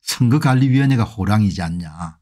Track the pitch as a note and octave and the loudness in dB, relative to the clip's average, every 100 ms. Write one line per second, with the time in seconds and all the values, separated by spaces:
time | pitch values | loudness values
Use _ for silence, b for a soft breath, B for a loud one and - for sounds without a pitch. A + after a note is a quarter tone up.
0 | - - A#2+ D3 D#3 C3 C3+ B2+ C#3 B2+ | -10 -2 2 2 2 2 2 2 2 2
1 | A#2 - F#2+ G#2+ G2+ E2+ E2+ F2 E2 D#2+ | -2 -4 0 2 2 0 -6 -8 -10 -12
2 | E2 D#2+ | -14 -14